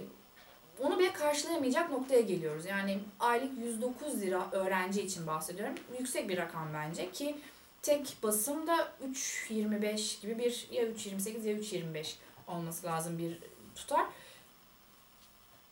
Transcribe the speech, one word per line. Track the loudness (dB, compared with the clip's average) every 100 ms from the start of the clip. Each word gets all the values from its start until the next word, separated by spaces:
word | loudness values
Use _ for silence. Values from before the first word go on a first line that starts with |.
| -8 -14 -20 -20 -20 -20 -20 -2
onu | 2 4
bile | 4
karşılayamayacak | 4 2 2 0 0 4 4 4
noktaya | 0 6 8
geliyoruz. | 8 2 0 -2 -2
Yani | 0 0 0 -4 2
aylık | 4 4 2 -2
yüz | -4 -2
dokuz | -2 -2 -4 -2
lira | 0 0 0
öğrenci | 0 2 2 2 0
için | -2 -4 -2
bahsediyorum. | -2 -4 -4 -4 -6 -8 -6
Yüksek | -2 -2 0
bir | 0
rakam | -2 -4 -4
bence | -4 -4 -4 -6
ki | -4 -4 -4 -10 -20 -20 -4
tek | 2 2 2 -2
basım | 0 2 0 -2 2
da | 2 2 -4 -8
üç | -4 -4 -4 -2
yirmi | 0 2 2
beş | 2 0 -2 -4
gibi | -4 0
bir, | 0 0 -2
ya | 0 0
üç | -2 -6
yirmi | -4
sekiz | -4 -2
ya | -2
üç | -2 -2
yirmi | -4 -4
beş | -6 -6 -10 -16 -18 -8
olması | -4 -4 -4 -2
lazım | -2 -2 -2
bir | -4 -6 -12 -18 -18 -14
tutar. | 2 2 2 -4 -18 -20 -20 -20 -20 -20 -20 -20 -20 -20 -20 -20 -20 -20 -12